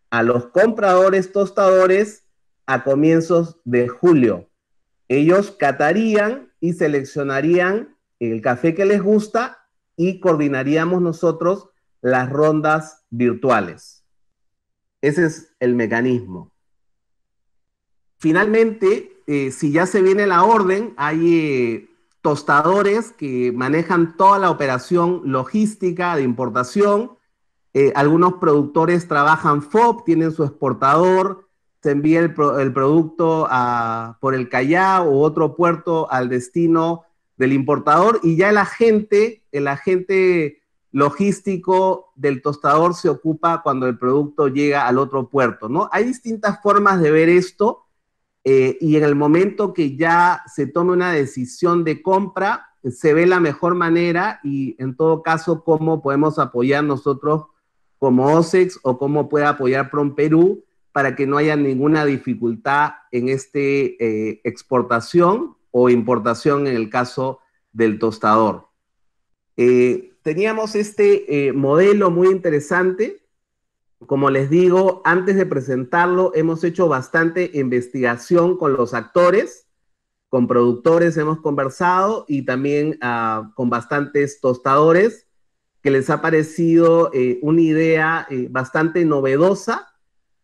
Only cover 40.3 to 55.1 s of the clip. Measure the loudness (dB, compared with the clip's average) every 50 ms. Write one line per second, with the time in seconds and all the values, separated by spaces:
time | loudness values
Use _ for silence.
40.3 | 2 0 -2 -4 -6 _ _ _ _ _ _ _ -2 0 0 0 0 0 -2 -2
41.3 | -2 -2 -4 -6 -6 -4 -2 0 0 2 2 0 0 -2 -8 _ _ -4 -4 -4
42.3 | -2 -2 -4 -6 -6 -2 0 2 2 4 2 2 0 0 -2 -2 -2 -2 -4 -4
43.3 | -4 -2 -2 -2 -2 -2 -2 -4 -2 -2 -2 -4 -4 -2 -2 0 0 0 -2 -2
44.3 | -2 -2 -2 0 0 0 0 0 0 0 0 0 0 0 0 -2 -4 -6 -6 -4
45.3 | -2 0 0 0 -2 -6 -8 -6 -4 -4 -2 -2 -2 -2 -2 -2 -6 -8 -8 -10
46.3 | -8 -4 -4 -4 -4 -2 0 0 2 2 2 2 2 2 2 4 4 4 4 4
47.3 | 4 4 2 0 -2 -2 -2 -2 -2 -4 _ _ _ _ _ _ _ _ _ _
48.3 | _ _ 0 2 4 4 4 2 0 -2 0 2 2 2 2 2 2 2 2 2
49.3 | 2 2 2 0 -2 -4 -4 -4 -2 -2 -4 -2 -2 -2 0 2 2 2 2 2
50.3 | 0 -2 -8 -10 -8 -6 -6 -4 -2 -2 0 0 0 0 0 0 -2 -2 -2 -4
51.3 | -6 -8 -10 -10 -6 -2 0 0 0 0 0 -2 -4 -4 -2 0 0 0 -2 -4
52.3 | -6 -4 -4 -4 -4 -6 -10 _ _ _ -10 -10 -6 -2 0 2 4 4 4 4
53.3 | 2 2 0 -2 -2 -2 -2 -2 0 0 0 0 0 0 0 0 -2 -2 -2 -4
54.3 | -6 -8 -8 -8 -6 -6 -6 -8 -8 -10 -10 -8 -4 -2 0 0